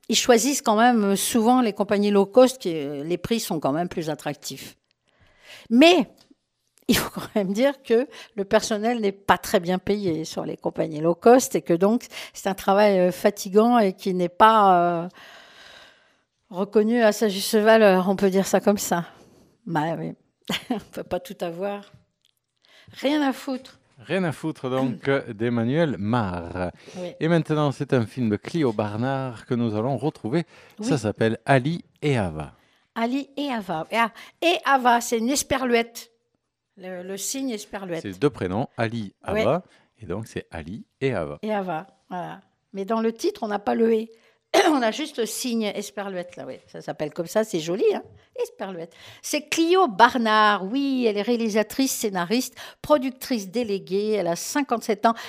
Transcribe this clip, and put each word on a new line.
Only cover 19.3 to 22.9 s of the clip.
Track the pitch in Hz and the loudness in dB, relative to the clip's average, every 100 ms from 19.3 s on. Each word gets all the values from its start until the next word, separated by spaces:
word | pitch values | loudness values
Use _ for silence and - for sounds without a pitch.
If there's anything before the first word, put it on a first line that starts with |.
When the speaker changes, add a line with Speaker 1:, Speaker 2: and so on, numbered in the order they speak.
| _ _ _ - | _ _ _ -6
Speaker 1:
Bah | 165 160 160 | -4 -2 -4
oui, | 165 165 _ _ - | -8 -12 _ _ -10
<laughs> | - - | -10 -6
on | 226 - | -10 -8
peut | - | -14
pas | - 180 | -6 -8
tout | 180 196 | -8 -10
avoir. | 180 170 202 202 202 - _ _ _ _ _ _ _ _ - | -10 -6 -8 -8 -14 -20 _ _ _ _ _ _ _ _ -20